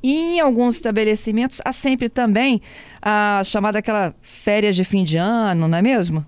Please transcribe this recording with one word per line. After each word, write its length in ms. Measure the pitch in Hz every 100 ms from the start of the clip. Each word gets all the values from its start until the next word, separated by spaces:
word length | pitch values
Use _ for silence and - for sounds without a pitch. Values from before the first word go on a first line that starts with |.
E 320 | 254 302 330 349
em 40 |
alguns 360 | 294 233 247 233
estabelecimentos 840 | 226 214 214 214 220 214 254 - -
há 80 |
sempre 360 | 262 277 262 233
também 520 | 254 240 208 269 233 - - - -
a 400 | 208 214 208 202
chamada 360 | 190 214 208 208
aquela 340 | 214 214 180 -
férias 540 | - - - 208 208 185
de 80 |
fim 200 | 185 196
de 140 | 175 160
ano, 500 | 185 233 214 170 160
não 80 | 165
é 60 |
mesmo? 420 | 220 254 175 156